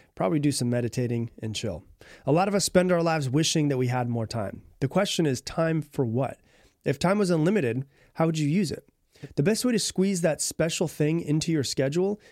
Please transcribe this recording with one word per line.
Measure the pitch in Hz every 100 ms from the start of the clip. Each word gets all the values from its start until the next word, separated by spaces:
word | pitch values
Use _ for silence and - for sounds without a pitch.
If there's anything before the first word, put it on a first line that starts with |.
| _
probably | - 185 160
do | 143
some | 139 120
meditating | 120 120 - 120 117 113 -
and | 113
chill. | 107 110 82 - - - -
A | -
lot | 156 202
of |
us | 196
spend | - 180 180
our | 175
lives | 165 160 135
wishing | 139 160 165 147
that | 131
we | 127
had | 127 120
more | 117 110
time. | 113 98 - - -
The | 135
question | 185 196 - 156
is, | 127
time | - - 165 160
for | 147 -
what? | 123 117 135 - _ _ _ _
If | 147 139
time | 175 208
was | 185
unlimited, | 170 156 208 127 117 135 _ _
how | - 165
would | 160
you | 147
use | 175 165
it? | - - _ _ - - -
The |
best | 147 220
way | 247
to | 226
squeeze | - - 196 185
that | 165 147
special | - - 165 - 165
thing | - 151 165
into | 156 156 160
your | 160
schedule | 120 - 135 165 190 208 -